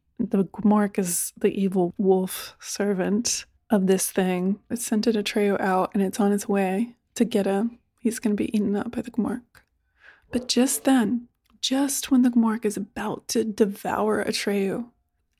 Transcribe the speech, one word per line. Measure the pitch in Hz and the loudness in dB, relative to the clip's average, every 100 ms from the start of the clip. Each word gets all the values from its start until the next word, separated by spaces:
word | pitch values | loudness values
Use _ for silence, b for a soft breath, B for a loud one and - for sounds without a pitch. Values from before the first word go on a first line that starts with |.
| _ - | _ -8
The | 208 196 | -2 -2
Gmork | 185 - 208 208 202 202 | -2 0 2 4 2 -2
is | 185 175 - - | -2 -2 -6 -2
the | 208 | -2
evil | - 196 190 175 - | 0 -2 0 -2 0
wolf | 190 190 185 - - - | 2 2 0 -6 -14 -16
servant | - - 202 190 180 202 233 - - _ - | -10 -4 -2 0 0 0 0 -4 -8 _ -2
of | 208 190 | 2 4
this | 190 - | 2 0
thing. | - 185 180 185 202 - | 0 0 0 0 -2 -4
It's | 233 | -8
scented | - 226 226 | -2 -2 0
Atreyu | 220 202 - 208 202 | 0 0 0 0 2
out | 202 185 185 | 0 0 0
and | 208 | 0
it's | 190 - | 0 2
on | 202 | 2
its | 202 - | 0 0
way | 196 190 190 233 - _ | 0 0 0 -4 -6 _
to | - | -2
get | 240 208 196 | 0 0 0
him. | 196 233 - _ _ | 0 -2 -4 _ _
He's | 226 208 | -4 -2
gonna | 220 | 0
be | 208 - 214 | 0 0 0
eaten | 196 202 | 0 -2
up | 233 | -4
by | 240 | -8
the | 226 | -6
Gmork. | - - 240 - - _ _ _ b b b b | -4 -4 -4 -10 -20 _ _ _ b b b b
But | 247 240 | -6 -2
just | - 262 - | 2 2 2
then, | - 269 226 240 - _ _ _ | 2 4 4 0 -4 _ _ _
just | - 262 277 277 - | -2 0 0 -2 2
when | 262 | 4
the | 254 | 6
Gmork | 240 226 220 | 4 4 2
is | 214 202 | -2 -4
about | - - 208 - - | -6 -8 -6 -6 -4
to | 240 | -2
devour | 220 202 214 202 180 - 214 208 | 0 2 0 0 -4 -2 0 0
Atreyu, | 202 220 - 202 196 185 233 _ _ _ _ - | -2 -4 -2 -2 -2 -4 -8 _ _ _ _ 4